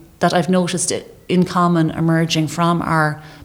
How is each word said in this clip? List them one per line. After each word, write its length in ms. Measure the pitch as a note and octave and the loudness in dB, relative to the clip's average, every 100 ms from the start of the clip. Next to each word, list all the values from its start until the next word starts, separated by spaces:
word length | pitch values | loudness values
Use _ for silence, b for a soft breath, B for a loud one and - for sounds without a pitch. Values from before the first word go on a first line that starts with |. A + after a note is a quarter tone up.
| - - | -20 -2
that 140 | F3 | 0
I've 160 | F3 E3+ | 2 2
noticed 420 | F#3 F3 E3+ - | 0 0 -2 -4
i-, 120 | G2+ - - - | -6 -8 -12 -2
in 160 | F3+ E3+ | 0 2
common 460 | F#3 F3 E3+ D#3+ | 2 2 2 0
emerging 560 | - E3 E3 E3 E3 D3+ | 0 0 2 0 0 -2
from 320 | - E3+ E3+ | -2 0 0
our, 400 | - D#3+ D3+ D3+ B B | 0 0 0 -4 B B